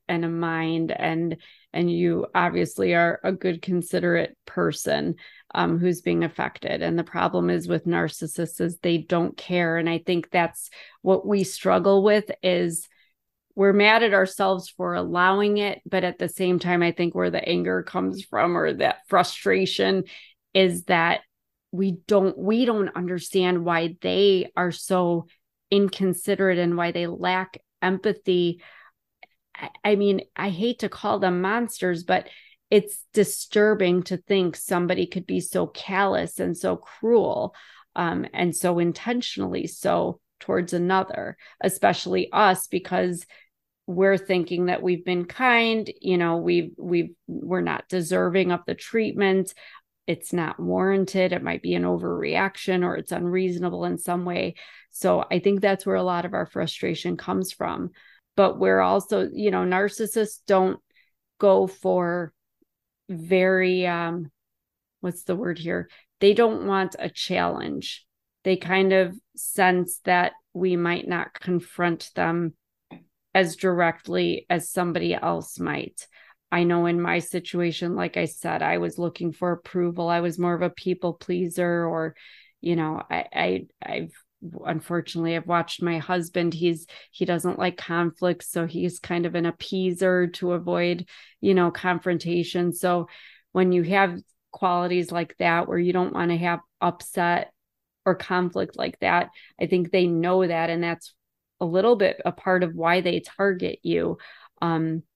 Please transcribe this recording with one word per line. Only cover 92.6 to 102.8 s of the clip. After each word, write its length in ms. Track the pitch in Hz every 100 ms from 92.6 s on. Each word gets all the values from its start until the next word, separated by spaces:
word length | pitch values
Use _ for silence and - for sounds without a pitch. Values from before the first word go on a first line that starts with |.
| 175
So 360 | 170 180 175 165 - - - _
when 200 | 185 185
you 100 | 180
have 340 | 165 202 190 175 - _ _
qualities 580 | - 185 175 175 180 170
like 260 | 170 165 -
that, 300 | 175 170 -
where 100 | 180
you 140 | 175
don't 220 | 180 180
want 160 | - 175
to 60 | 170
have 220 | 175 170 - _
upset 720 | 175 175 - 196 175 175 - _ _ _ _ _ 190
or 80 |
conflict 640 | 185 - 180 180 185 185 -
like 200 | - -
that, 300 | 190 175 - - - -
I 60 | 180
think 240 | 180 170
they 160 | 190 180
know 400 | 165 175 185 185
that. 240 | 165 165
And 120 | 170
that's 300 | 170 170 - _ _ _ _ _
a 60 |
little 320 | 175 180 214 233
bit 240 | 190 -
a 60 | -
part 320 | 175 - 185
of 120 | 175
why 260 | 165